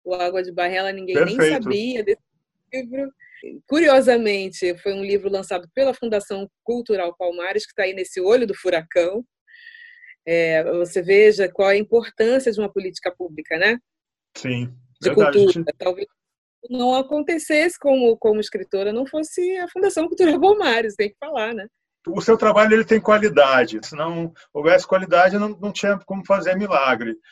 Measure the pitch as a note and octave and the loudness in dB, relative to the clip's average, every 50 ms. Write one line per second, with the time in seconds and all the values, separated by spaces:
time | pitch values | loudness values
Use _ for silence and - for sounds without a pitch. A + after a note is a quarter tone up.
0 | - F3+ F3+ F3+ F3 F3 F#3+ F#3 F#3 F#3 F3 F3+ F3 F3 F#3 F#3 F#3+ G3 F#3+ G3 | -8 -6 -4 -4 -2 -2 -2 -4 -6 -6 -4 -4 -4 -2 -2 -4 -4 -4 -6 -8
1 | F#3+ F#3 F3+ C#3+ F3 F3 A3 C4+ D#3 D#3 - C4+ A3 - - G#3 A3+ B3 B3+ A3+ | -6 -2 0 0 0 0 2 2 2 2 2 0 -2 -2 -4 -2 -4 -4 -6 -2
2 | G#3+ G3 A3 - _ _ _ _ _ _ _ _ _ _ B3+ C4 B3+ A#3 B3 C4+ | -2 -2 -2 -2 _ _ _ _ _ _ _ _ _ _ -12 -10 -10 -8 -8 -8
3 | C#4 C4+ - _ _ _ _ - - B1 - - _ - C#4 D#4 E4+ D4 C4+ C4 | -8 -10 -12 _ _ _ _ -20 -20 -20 -20 -18 _ -2 0 2 4 6 6 6
4 | A3+ B3 A#3+ A#3 A3+ G#3 G3+ G3 F#3+ F#3+ - - F#3 F3+ F3 - - G3+ G3 G3 | 6 4 4 2 2 0 -2 -2 -4 -8 -8 -4 -4 -4 -4 -4 -6 -6 -6 -6
5 | G3 G3 G3+ G3 F#3+ G3+ G3+ F#3+ F#3+ - G3 F3+ F3+ E3+ - C4 C4+ C4+ B3 - | -4 -2 -2 -2 -2 -4 -6 -6 -6 -6 -8 -8 -8 -6 -4 -2 0 0 -2 -4
6 | - A3+ G#3 G3+ G3+ - G3+ G3 G3+ G3+ _ _ _ - A#3+ A#3+ A#3 - G#3+ F#3+ | -4 -4 -4 -4 -4 -6 -8 -10 -10 -12 _ _ _ -8 -6 -6 -4 -4 -4 -2
7 | F3 F3 F3 - F#3 F3 F3 F3 F3 F#3+ G3+ G#3+ G#3+ - _ - G3 F3+ F#3+ F#3+ | -4 -6 -6 -6 -6 -6 -6 -6 -6 -6 -6 -6 -8 -8 _ -4 -4 -4 -4 -6
8 | F#3 - - F#3+ F3+ G3 A3+ C4 A#3+ G3+ F#3 - - F#3 F3 D#3+ E3 - - F3+ | -10 -8 -6 -2 0 2 2 2 2 -2 -6 -6 -4 -2 -2 -2 -2 -2 0 0
9 | E3+ F3 G3 A#3 B3 _ _ _ _ _ _ - - - - - - - - _ | 0 0 -2 -6 -10 _ _ _ _ _ _ -20 -20 -20 -20 -20 -20 -20 -20 _
10 | - - - _ _ D#3+ E3+ E3+ E3 E3 D#3+ D#3+ D#3+ A#2 D#3+ F3 F3 E3+ - G3 | -20 -20 -20 _ _ -2 0 0 2 2 2 0 0 0 -2 -2 -2 -2 -4 -2
11 | E3+ F3 G3 G3+ G#3+ G#3+ G#3+ F#3+ G3 F3+ - - G3 G3 G3 G#3 G#3+ - A3+ A#3 | 0 4 6 8 8 6 6 4 0 -2 0 0 2 2 2 2 2 2 2 0
12 | A3+ - - - A3 A3+ B3+ C4+ C4 B3 G#3 G#3 G#3 G3 - G3 F#3 F#3 F3 - | 0 0 -2 -2 0 2 2 0 0 0 -2 -2 -4 -4 -6 -6 -8 -8 -8 -8
13 | - F3+ - - F3+ E3+ D#3 D#3 D#3 - E3 D#3+ F#3+ G#3+ A#3 B3 _ _ _ _ | -8 -8 -8 -8 -12 -12 -12 -14 -10 -6 -2 0 0 0 0 -2 _ _ _ _
14 | _ _ _ _ _ _ - - - C3 B2 B2 B2 - - - _ _ _ _ | _ _ _ _ _ _ -16 -10 -8 -6 -6 -6 -6 -10 -12 -18 _ _ _ _
15 | - F3+ - G#3 G3+ - - G3+ G3+ F#3 E3+ E3+ E3 D#3 - - - - F4+ - | -2 0 4 4 4 4 6 4 4 4 4 0 -2 -6 -6 -4 -4 -4 -4 -4
16 | G3+ - _ _ _ _ _ _ _ _ _ _ - A#3+ B3 B3+ B3 B3 B3+ C4 | -8 -12 _ _ _ _ _ _ _ _ _ _ -14 -10 -6 -2 0 0 0 0
17 | C4+ C4+ D4 D4+ C#4+ - E4+ D#4 - - D#4 D4+ D#4+ F4 - - - C#4+ C4+ C4 | -2 -2 -4 -4 -2 -4 -4 -4 -4 -2 0 0 0 0 -2 -2 0 2 2 4
18 | B3 A#3 A3+ - - A3 G#3+ G#3+ G#3 - - F#3+ F#3 - - F#3+ G3 G#3 G#3+ A#3 | 4 2 2 2 2 0 0 0 -2 -6 -8 -10 -8 -6 -6 -4 -4 -4 -4 -4
19 | C4+ C4+ - D#4 D#4 - - F4+ F4+ F4+ F#4+ F#4 F4 F4 - F#4 G4 G4 F#4 D#4+ | -6 -6 -6 -6 -8 -6 -6 -4 -4 -4 -4 -6 -8 -8 -4 -2 -2 0 0 -2
20 | D#4+ F4 F4+ - F#4 D#4+ D4 C#4 D#4 G4 G#4 G#4 F#4 C4+ A3+ A#3 A3+ A3 G3 - | -4 -2 0 2 2 2 4 4 4 4 4 4 2 0 0 0 -2 -2 -2 -4
21 | G#3 G#3 - _ C#4 D4+ D4+ B3 G#3+ A3 A#3+ G#3 F#3+ A3+ _ _ _ _ _ _ | -4 -4 -6 _ -12 -8 -6 -4 -4 -4 -6 -8 -12 -14 _ _ _ _ _ _
22 | - - E4 F#3+ - - A3 A3 A3 G#3+ G3 G#3 G#3+ G#3+ A3 A3+ A3 - A3+ G#3+ | -10 -8 -8 -2 2 2 2 4 4 4 4 4 4 4 4 2 2 2 0 2
23 | - - G#3+ G#3 G#3 G#3 D#3+ C#3+ C#3+ C3+ C3+ B2+ B2 A#2+ A2 G#2+ - - D#3 D3 | 4 4 2 4 2 4 4 6 6 6 6 4 2 0 -2 -10 -12 -10 -10 -8
24 | D#3 E3 E3+ E3+ E3+ E3 - _ _ _ - D3 D3 E3 F3+ F3+ - - F#3 F#3+ | -6 -6 -6 -6 -8 -8 -10 _ _ _ -8 -2 2 4 4 4 4 2 -2 -2
25 | F#3+ E3+ F3 F3 F#3 F#3+ F#3+ G3+ G#3 G#3+ G#3 E3 F#3+ G#3 G3 - - G3+ G3+ F#3+ | 0 2 4 4 4 4 2 0 -4 -6 -6 -8 -10 -10 -6 -4 -2 -2 -2 -2
26 | - - F#3+ G3 - - G3 F#3+ D#3+ F3+ F#3 F#3+ G#3 F#3+ F3 C#3 C3+ C3 B2 A2+ | -6 -10 -10 -6 -2 -2 -2 0 0 -2 -2 -2 -2 0 0 2 2 2 0 0
27 | A#2+ A2+ A2 - _ _ | -4 -6 -8 -10 _ _